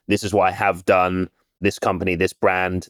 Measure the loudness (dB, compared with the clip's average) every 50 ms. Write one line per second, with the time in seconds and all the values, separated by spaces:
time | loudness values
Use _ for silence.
0 | _ -4 -2 -2 -2 0 0 2 2 2 0 0 0 -2 -2 -2 0 2 2 4
1 | 4 2 0 -2 -4 -4 -6 _ _ _ _ _ -2 -2 -2 -2 -2 -4 -2 -2
2 | -2 -2 0 0 0 -2 -2 0 0 0 0 0 0 -2 -2 -4 -6 -4